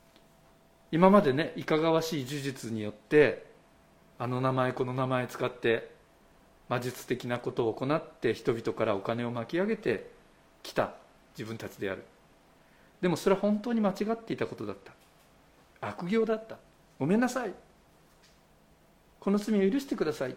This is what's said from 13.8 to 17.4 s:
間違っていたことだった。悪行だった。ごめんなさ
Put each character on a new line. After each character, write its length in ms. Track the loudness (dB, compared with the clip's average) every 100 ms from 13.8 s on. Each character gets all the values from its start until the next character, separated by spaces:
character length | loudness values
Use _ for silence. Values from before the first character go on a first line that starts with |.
間 80 | 0
違 140 | 0 -4
っ 40 | -4
て 160 | -6
い 40 | -4
た 80 | -4
こ 80 |
と 100 | -6
だ 80 | -8
っ 40 | -10
た。 160 | -16 -20 -20 _ _ _ _ _ -20 _ -10
悪 220 | -8 0
行 160 | 2
だ 100 | 2
っ 120 | -2 -4
た。 100 | -16 -18 _ _ -4
ご 60 |
め 120 | 2 4
ん 40 |
な 80 | 2
さ 180 | 0